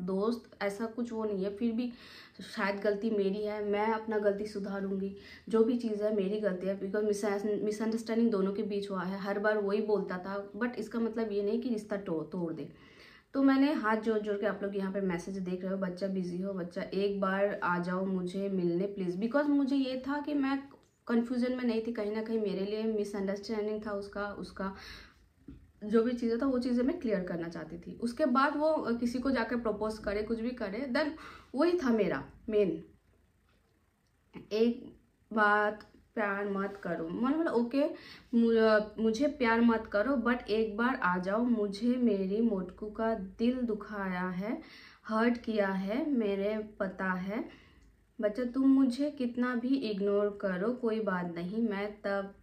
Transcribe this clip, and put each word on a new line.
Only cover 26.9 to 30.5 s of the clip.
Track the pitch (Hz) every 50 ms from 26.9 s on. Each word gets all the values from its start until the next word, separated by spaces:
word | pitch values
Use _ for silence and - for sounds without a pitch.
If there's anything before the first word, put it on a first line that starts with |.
| 339 -
clear | - 226 202 185 180
करना | - 180 165 165 165
चाहती | 170 160 156 156 175 175
थी। | - 185 180
उसके | - 226 240 - - 311
बाद | 262 240 269 269 302 302
वो, | 294 302 311
अ, | 311 - - 233 233
किसी | 233 247 233 - 254
को | 247 277
जाके | 254 240 226 226 254
propose | 233 233 220 196 196 214 214 214 -
करे, | - 208 196 208 214
कुछ | 220 233 220
भी | 226 247